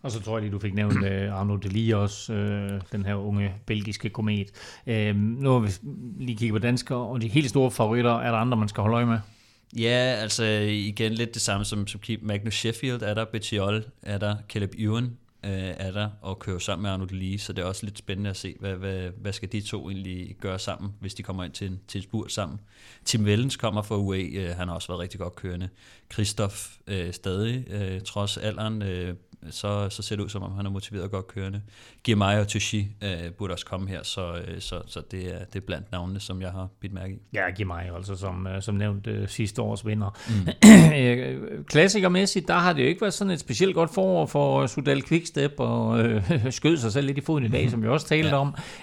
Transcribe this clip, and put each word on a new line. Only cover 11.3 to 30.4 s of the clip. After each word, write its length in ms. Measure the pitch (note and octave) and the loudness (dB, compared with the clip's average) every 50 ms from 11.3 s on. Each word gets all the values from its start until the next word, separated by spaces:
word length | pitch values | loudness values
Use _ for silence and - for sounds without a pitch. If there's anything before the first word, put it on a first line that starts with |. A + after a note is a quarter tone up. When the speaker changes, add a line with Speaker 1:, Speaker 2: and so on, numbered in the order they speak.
| A#2 | -2
Speaker 2:
det 80 | A2 | -4
samme 220 | - - G2+ G2 G#2 | -2 0 0 0 -2
som, 220 | - A2 G#2 G2 | -2 -2 -4 -4
som 140 | - - G2+ | -4 -6 -10
Kim. 180 | - - A2+ A2 | -6 -6 -6 -4
Magnus 320 | - G#2+ G#2 G2+ G2+ A2 G#2 | -2 -4 -4 -2 -2 -4 -4
Sheffield 480 | - - A2+ A2+ - - C3 B2 A#2+ | -2 -2 -2 -4 -2 -4 -4 -4 -4
er 120 | A2 G#2 G#2 | -2 -2 -2
der, 100 | A2 A2 | -2 -2
Bettiol 600 | G#2+ - A2+ G#2+ - A2 G2+ F#2+ G2+ G#2+ A2 A2 - - _ | -4 -6 -8 -6 -4 -2 -2 0 0 0 -2 -4 -8 -16 _
er 160 | - - G2+ G2 | -10 -8 -6 -2
der, 180 | G#2 G#2 G#2 G#2 - - | -2 -2 -2 -4 -8 -8
Caleb 260 | - A2 G2+ F#2 G2 - | -6 -4 -4 -4 -4 -2
Ewan, 260 | A2 G#2+ A2 A#2 B2 B2 A#2+ - _ _ _ _ - | 0 0 0 0 -2 -4 -6 -12 _ _ _ _ -8
øh, 60 | G2+ G2 F#2+ F#2+ F#2+ - | -6 -4 -4 -4 -6 -6
er 140 | - F#2+ F#2+ | -6 -8 -6
der, 160 | F#2 G#2 G#2 G#2+ G#2 G#2 | -4 -4 -4 -6 -6 -10
og 160 | - F#2+ F#2+ - | -10 -10 -10 -8
kører 200 | - G#2 F#2 F2 | -6 -6 -6 -4
sammen 240 | - - G2 E2 | -4 -4 -4 -4
med 80 | G#2 G2+ | -2 -4
Arnaud 180 | F#2+ F#2+ F#2+ F2+ | -4 -4 -6 -6
Delis, 340 | F#2+ F#2 F#2 F#2 G2 G2+ | -6 -6 -4 -4 -4 -6
så 100 | - - | -6 -8
det 100 | F2+ F#2 | -6 -4
er 40 | F2 | -4
også 200 | F#2 G2 - - | -4 -6 -6 -8
lidt 120 | G2+ G#2 - | -10 -12 -12
spændende 320 | - - - F#2+ G2+ G2+ | -10 -8 -6 -4 -4 -4
at 60 | F#2+ | -6
se, 200 | - - F#2+ - - | -6 -10 -12 -12 -8
hvad, 140 | - G2 F#2+ | -8 -8 -6
hvad, 340 | F2+ F#2+ G2 F#2+ F#2 F#2 F2+ F2+ G#2 | -6 -6 -6 -6 -6 -6 -8 -10 -8
hvad 120 | G2 G2+ | -8 -8
skal 200 | G2 - - F#2+ | -8 -8 -8 -6
de 80 | - G#2+ | -6 -6
to 300 | G2+ - - G2 C2+ E2+ | -6 -6 -8 -8 -8 -8
egentlig 460 | G2 G2 F#2+ F#2+ F#2 F2+ F2+ - - - | -8 -8 -8 -8 -10 -10 -10 -12 -12 -8
gøre 180 | - G2 F#2 G2 | -8 -6 -6 -6
sammen, 320 | - G2+ F#2 - F#2+ G2+ G2+ - | -6 -8 -8 -8 -10 -12 -12 -10
hvis 140 | G2 F#2+ - | -12 -12 -10
de 80 | - | -10
kommer 220 | G2 - F#2+ F#2 F2+ | -10 -10 -8 -8 -8
ind 80 | E2+ | -8
til 180 | - - G2+ F#2+ | -8 -8 -8 -8
en, 100 | F#2 F#2+ - - | -8 -10 -12 -10
til 100 | - G2+ | -10 -10
en 40 | |
spurt 300 | F#2 - - A2 - - | -8 -6 -6 -6 -6 -6
sammen. 260 | - - G2 - - G#2 - - - - - - - - - | -6 -6 -6 -6 -8 -12 -16 -18 -20 -20 -20 -20 -20 -8 -4
Tim 200 | - - A2 G#2 | 0 0 2 4
Wellens 320 | G#2 G#2 A2 B2+ C3+ - | 4 4 4 2 -2 -2
kommer 260 | - - A2 G2 G#2+ | -2 -4 -2 -2 -2
fra 140 | G#2 G#2 A2+ | -4 -2 -2
U 160 | G2+ G2+ G2 F#2+ | -2 0 0 -2
A, 40 | F#2+ | -2
øh, 300 | F#2 D2 D2 G2 F#2+ E2+ F2 | -4 -4 -6 -6 -6 -6 -4
han 120 | F2+ F2+ F2+ | -6 -6 -6
har 60 | E2+ | -6
også 140 | E2+ - - | -8 -6 -8
været 120 | F2+ F2 | -6 -6
rigtig 200 | F2 F2+ - F#2 | -6 -8 -8 -8
godt 160 | F2+ F2 - | -8 -10 -8
kørende. 320 | - - F#2 F2 F2 F#2 F2+ - _ - - - - _ _ | -8 -8 -8 -6 -6 -8 -8 -10 _ -20 -20 -20 -20 _ _
Christoph, 440 | - - G#2+ G2+ - - G#2+ F#2+ - - - - - - _ | -2 -2 -2 -2 0 -2 -4 -4 -4 -8 -14 -14 -16 -20 _
øh, 260 | - G#2 F#2 F2 F2 | -6 -6 -4 -4 -6
stadig, 520 | F2 - - F#2+ F2+ G2 G#2+ A2+ A#2+ C3 B2+ - | -8 -6 -4 -4 -2 0 0 -2 -2 -4 -6 -6
øh, 300 | G2 G#2 G2+ F#2+ F#2 F#2 | -6 -4 -4 -4 -6 -6
trods 360 | G2 - - G#2 G2+ G2+ - | -8 -6 -4 -4 -4 -2 -4
alderen, 460 | - - G#2+ - - A2 A2 A2 G#2+ | -4 -4 -4 -4 -4 -4 -4 -4 -4
øh, 320 | G2+ G2 F#2 F2+ F2+ F2+ F2 F2 - _ - _ - D#2 | -4 -4 -4 -4 -4 -6 -8 -10 -14 _ -20 _ -18 -14
så, 380 | - - - G2+ G#2 G2+ G2+ F#2+ | -12 -6 -4 -2 -2 -2 -2 -4
så 120 | - - | -4 -8
ser 140 | G#2 - G#2+ | -6 -6 -4
det 60 | G2+ | -4
ud, 60 | G2+ G2+ | -4 -6
som 140 | G2+ G2+ | -6 -8